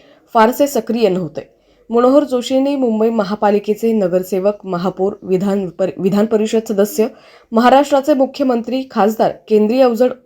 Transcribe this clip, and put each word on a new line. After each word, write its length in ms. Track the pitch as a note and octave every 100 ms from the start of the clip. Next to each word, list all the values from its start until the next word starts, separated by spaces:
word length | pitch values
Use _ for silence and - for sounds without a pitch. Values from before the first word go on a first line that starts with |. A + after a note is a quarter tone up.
| _ _ _
फारसे 320 | A#3 A3 C4 C#4+
सक्रिय 420 | B3 A#3 A3+ G#3
नव्हते. 480 | F3+ D#3 - - _ _ _ -
मनोहर 340 | A3+ B3+ C#4
जोशींनी 520 | C4+ B3 A#3+ C4 C#4 C#4
मुंबई 340 | B3 A3 A3+
महापालिकेचे 800 | A3+ F#3+ G#3 G#3 G#3 G3+ G#3 A3+
नगरसेवक, 760 | A3 F#3 F#3 F3+ F#3+ G3 G#3 F#3+
महापौर, 460 | F3 F#3 F#3 F#3+ -
विधान 460 | F#3+ F#3 G3 G3+ F3+
पर-, 220 | - F#3 -
विधान 300 | F#3 G3+ A3
परिषद 340 | A3 A3 A3+ A3
सदस्य, 380 | G3 G#3 - A#3+ - - - -
महाराष्ट्राचे 600 | A3+ B3 B3+ C#4+ C#4 C#4
मुख्यमंत्री, 680 | C4+ C4 - C4+ A#3+ A3+ C4 C4
खासदार, 420 | A3+ G3+ A3 F#3+ - -
केंद्रीय 340 | G#3+ G#3+ B3+
अवजड 300 | B3+ A3+ B3+ -